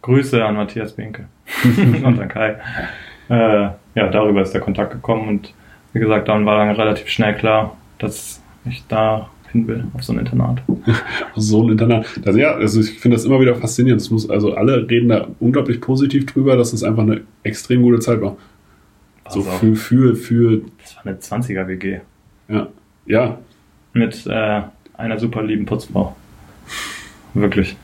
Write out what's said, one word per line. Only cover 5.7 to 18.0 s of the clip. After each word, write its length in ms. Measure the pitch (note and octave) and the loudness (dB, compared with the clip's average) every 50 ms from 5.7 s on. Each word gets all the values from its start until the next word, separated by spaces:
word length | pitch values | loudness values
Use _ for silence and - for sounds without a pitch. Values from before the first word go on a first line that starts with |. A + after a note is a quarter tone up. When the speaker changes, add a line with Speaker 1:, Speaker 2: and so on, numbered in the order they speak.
| - _ _ _ | -20 _ _ _
Speaker 1:
wie 80 | _ A2+ | _ -2
gesagt, 300 | A2 G#2+ G#2+ G#2 - - | 0 2 2 0 0 0
dann 160 | G#2+ G#2+ G#2 | 0 2 2
war 140 | G#2 G#2 G#2+ G#2 | 2 2 2 2
dann 80 | G#2 G#2 | 2 0
relativ 340 | A2 G#2+ G#2+ G#2 - - - | 0 0 0 -2 -4 -6 -8
schnell 240 | - - A2+ G#2+ G#2 | -2 0 0 0 0
klar, 400 | - - A2 G#2+ A2 A2 G#2+ - - - - _ | 0 0 2 2 2 0 -2 -8 -16 -20 -20 _
dass 440 | _ - G#2 - - - - - - _ - - _ _ | _ -8 -8 -8 -10 -14 -16 -18 -18 _ -20 -20 _ _
ich 200 | B2 B2 - - | -12 -12 -12 -10
da 400 | - A2+ A2 A2 A2 A2 G#2+ F#2+ - - _ _ - | -4 -2 0 2 2 0 -2 -4 -10 -18 _ _ -2
hin 160 | - A#2+ A2+ | -2 -2 0
will, 180 | A2+ A2+ A#2 - - - | 0 -4 -6 -6 -8 -8
auf 80 | B2 - | -10 -6
so 100 | - A#2 | -4 -4
ein 60 | A2+ | -4
Internat. 420 | A#2 A#2+ A#2+ B2 B2 B2 B2 B2+ - | -4 -2 0 0 0 0 -2 -2 -2
Speaker 2:
<laughs> 0 | |
Auf 760 | - - - - - G#2+ - - - - - - - - A2 G#2+ | -4 -4 -2 0 0 0 0 -2 -6 -8 -8 -8 -8 -4 -4 0
so 200 | G#2+ G#2+ G#2+ A2+ | 2 4 4 4
ein 80 | A#2 | 4
Internat. 340 | G#2+ G#2+ A2+ A#2 A#2 A2 A2 - - - - | 4 4 4 4 2 2 0 -4 -10 -4 -2
Das, 120 | G2+ F#2+ | 2 2
ja, 140 | A2+ C#3 D3+ - | 4 4 2 2
also 260 | - G#2+ G#2+ G2+ A2+ | 2 0 2 2 2
ich 180 | G#2+ G#2+ - - | 0 0 -2 0
finde 160 | - B2 A#2+ | 2 2 2
das 80 | A2 - | 2 2
immer 140 | - C3+ C3 | 2 4 4
wieder 160 | C3 B2 A#2+ | 4 4 2
faszinierend. 460 | - - A2+ - - B2 C3 A#2+ G#2 | 0 -4 -6 0 2 4 4 4 2
Es 100 | G#2 - | 2 0
muss, 180 | A2+ A2 G#2+ - | -2 -2 -2 -2
also 240 | G2 G#2 G#2 G2+ - | -2 0 0 0 0
alle 320 | - G#2 B2+ C3+ A#2+ A2 - | 2 2 2 2 2 0 2
reden 200 | A#2+ A#2+ A#2+ A#2+ | 0 2 4 4
da 180 | A2 G2 - - - - | 2 2 0 -4 -8 -2
unglaublich 400 | - A#2+ C3 C#3+ C3 - A#2+ - | 0 2 2 2 0 0 -4 -4
positiv 440 | - - C3 C3 C#3+ C#3 C#3+ C#3 C3+ | -2 -2 0 2 2 2 2 0 -2
drüber, 280 | - - C3+ C3+ C3+ B2+ | 0 -2 0 2 4 4
dass 140 | B2 A#2+ A#2+ - | 4 2 0 -2
es 100 | G#2+ - | -4 -2
einfach 200 | A2 A2 A2+ A2 | -2 0 2 2
eine 180 | G#2+ A2 - - - _ _ _ | 2 0 -2 -6 -16 _ _ _
extrem 380 | A2 A2 - - - B2 B2 | -8 -8 -8 -4 0 2 4
gute 180 | B2 A#2+ A#2+ | 6 6 4
Zeit 220 | A#2 | 4